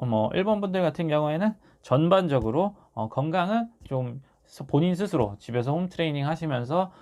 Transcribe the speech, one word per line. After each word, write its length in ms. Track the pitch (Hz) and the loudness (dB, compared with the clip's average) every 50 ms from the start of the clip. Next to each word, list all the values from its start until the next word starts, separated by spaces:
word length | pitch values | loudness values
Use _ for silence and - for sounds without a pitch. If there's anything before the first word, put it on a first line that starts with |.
| 127 | -2
뭐 240 | 120 113 110 110 - - | 0 2 2 2 2 2
일 100 | 180 190 | 0 2
번 180 | 214 214 202 | 2 0 0
분들 220 | 202 190 185 185 175 | 0 -2 0 0 0
같은 240 | 151 139 - 170 | 0 0 -2 -2
경우에는 480 | 156 151 151 151 147 151 165 208 220 220 - _ - _ _ | 0 0 0 0 0 0 0 0 0 -2 -4 _ -20 _ _
전반적으로, 920 | - - 123 143 160 175 190 190 185 151 139 127 110 110 120 160 196 202 - - - _ - | -2 0 2 4 4 6 4 4 4 2 2 2 2 2 0 0 0 0 -2 -8 -20 _ -6
어, 160 | 113 110 110 | -6 -6 -4
건강은 600 | - 131 143 160 175 185 175 196 220 233 233 233 - - - | -2 -2 -2 0 0 0 0 0 0 -2 -2 -6 -10 -16 -10
좀 360 | - 135 131 127 120 120 135 - _ _ _ _ | -6 -4 -4 -4 -4 -8 -12 -16 _ _ _ _
스-, 240 | _ - - 139 | _ -16 -16 -4
본인 260 | - - 143 170 185 180 | 0 2 2 4 2 2
스스로 420 | 170 208 - 165 139 110 101 101 - | 0 -2 0 0 0 0 0 -2 -8
집에서 320 | - - 117 123 117 135 | -8 -4 -2 -2 0 0
홈 180 | 147 170 185 180 | 0 -2 -2 -4
트레이닝 380 | - - 165 156 147 143 139 | -2 -2 -2 -2 0 -2 -2
하시면서, 640 | 147 160 - 165 151 131 120 120 127 156 180 190 185 - - | -2 -2 -4 -4 -4 -2 -2 -2 -2 0 -2 -2 -2 -6 -18